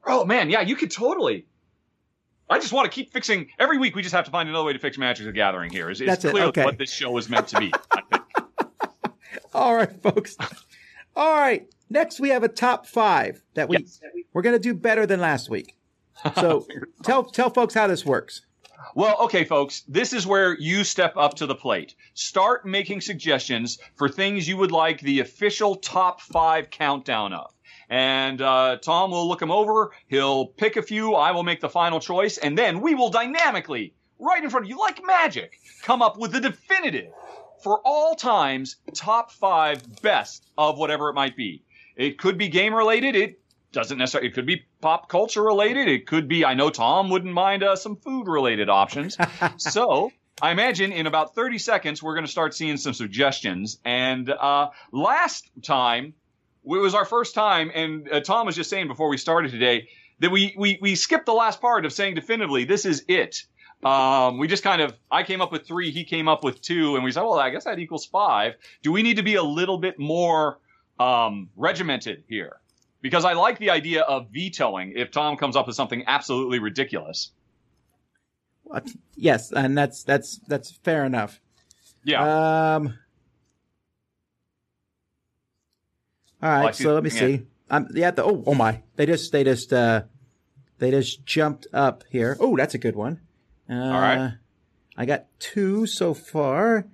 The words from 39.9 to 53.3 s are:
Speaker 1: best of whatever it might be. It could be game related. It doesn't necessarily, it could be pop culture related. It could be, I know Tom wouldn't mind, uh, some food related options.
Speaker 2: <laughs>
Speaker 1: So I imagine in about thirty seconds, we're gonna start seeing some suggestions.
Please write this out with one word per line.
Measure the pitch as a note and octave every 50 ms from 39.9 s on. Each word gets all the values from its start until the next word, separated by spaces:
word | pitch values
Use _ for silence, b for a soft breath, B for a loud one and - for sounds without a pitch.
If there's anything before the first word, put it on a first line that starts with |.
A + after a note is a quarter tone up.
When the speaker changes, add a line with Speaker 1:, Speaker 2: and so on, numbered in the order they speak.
| A2+ -
Speaker 1:
best | - G#3+ G3+ C3+ G#2 - - - _ _ _ -
of | D3+ D3+ D#3 C#3+
whatever | D#3+ D3 D3+ D3 D3 D3+
it | C#3
might | C#3 C#3 C3+ B2
be. | - B2+ G2 E2 C#2 _ b b b b b b -
It | B2+ C#3+ C#3 -
could | - F#3 G3 E3+
be | G#3 G3
game | D3 F3 G3 G#3+ A3
related. | A3+ A3 G#3+ A3+ A3+ B3 C#4 C4 G3+
It | G3+ G#3+ E3+ _ _ _ _ _ _ _ -
doesn't | B2 A2+ - C#3 B2+
necessarily, | B2+ B2+ - D3 B2 A#2+
it | -
could | B2+ B2
be | C3+ F3+ E3+ - _ _ _
pop | - D#3 C3 - - _
culture | - F3 G#3 - - G#3+ G#3
related. | A3 G#3+ G3 G#3 G#3+ B3 C4 C#4 G3+
It | C#3+ A#2+ - -
could | D3+ D#3+ D#3+ C3
be, | E3 E3+ D#3
I | C#3 C3
know | B2+ C#3+ D3+
Tom | D3 - A#2 A#2 D3 F#3 G3 F#3+
wouldn't | F#3 F#3 F3 F#3 F3
mind, | F3 F#3 G3 G3 G3
uh, | G3 G3+ G3
some | F#3 - A3 G#3 G3
food | _ D4+ C4 C4 A#3+ F#3+
related | E3 D3+ C3+ B2 A#2 G#2+ G#2 G2
options. | G2+ G2 G2 G2 - C#3 C#3+ F#3 - - F3+ E3+ - -
Speaker 2:
<laughs> | F3+ E3+ - -
Speaker 1:
So | - D3+ C#3+ G#3 A#3+ A#3 D3+ C3+ F3+ B3 - _ _ _ _ -
I | - D#3
imagine | E3+ F3+ A3 C4 A3+ E3 G3 F#3+ G3
in | E3+ D#3+ D#3
about | D3+ D#3 D#3 D#3 _
thirty | - A#3 C4 B3 G#3+
seconds, | - - A3 F#3+ - D#3 D3 D3+
we're | D3+ D#3 D#3
gonna | E3 D#3+ C#3+
start | - - D#3+ D#3 D#3
seeing | - D#3+ D#3 D3+ C#3
some | - D3 B2
suggestions. | - A#2+ G#2 F#2+ A2+ C#3 C#3